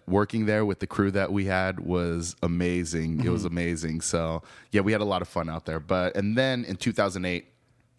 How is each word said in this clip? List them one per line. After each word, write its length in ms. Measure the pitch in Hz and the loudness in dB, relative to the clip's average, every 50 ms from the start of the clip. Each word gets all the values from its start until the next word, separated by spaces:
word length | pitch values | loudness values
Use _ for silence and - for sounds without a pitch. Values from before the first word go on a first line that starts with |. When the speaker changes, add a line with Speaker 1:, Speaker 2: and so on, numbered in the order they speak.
| _ | _
Speaker 1:
working 380 | - 92 101 104 - - 113 107 | 2 2 2 2 2 0 0 2
there 180 | 104 107 107 110 | 2 2 2 2
with 160 | 101 92 - | 0 0 -2
the 60 | 95 | -4
crew 240 | - - - 101 98 | -2 2 2 2 4
that 200 | 95 101 98 - | 2 2 0 0
we 140 | 98 101 95 | 0 0 0
had 340 | 98 92 92 92 95 92 90 | 2 2 2 2 0 -2 -4
was 560 | 85 - 90 90 85 85 85 85 82 87 - - | -2 0 0 0 0 0 -2 -2 -4 -6 -4 -2
amazing. 800 | - 87 85 87 87 87 90 90 85 80 85 82 80 82 80 76 - | 0 0 2 2 2 2 2 0 -2 -2 -2 -2 -2 0 0 0 2
It 60 | 87 | 2
was 140 | 87 107 101 | 2 0 0
Speaker 2:
Mm-hmm. 80 | 85 | -2
Speaker 1:
amazing. 480 | 85 87 87 85 85 76 82 80 78 82 | -2 -2 -2 -2 -2 -2 -4 -4 -4 -4
So, 400 | - - - 85 82 80 80 82 - - - - - _ | -2 -2 -2 0 0 -2 -4 -4 -8 -12 -20 -20 -10 _
yeah, 100 | - 104 | 0 2
we 100 | 95 104 | 2 2
had 80 | 110 101 | 2 2
a 40 | 104 | 0
lot 160 | 101 95 90 | 0 0 -2
of 60 | 87 - | -2 -4
fun 200 | - 87 82 80 | -4 -4 -4 -4
out 160 | 80 82 - | -6 -6 -6
there. 160 | - 80 80 | -4 -6 -6
But, 360 | 73 85 95 92 90 92 - | -2 0 0 2 2 0 0
and 200 | 98 98 104 110 | 0 0 0 2
then 280 | 123 131 135 127 120 117 | 2 2 0 0 -2 -4
in 100 | 76 95 | -6 -6
two 160 | - - 120 | -2 -2 0
thousand 320 | 101 - 101 98 92 92 90 | 2 2 0 0 0 -2 -2
eight, 220 | 90 90 87 - _ _ _ _ _ _ _ _ _ _ | -2 -2 -4 -6 _ _ _ _ _ _ _ _ _ _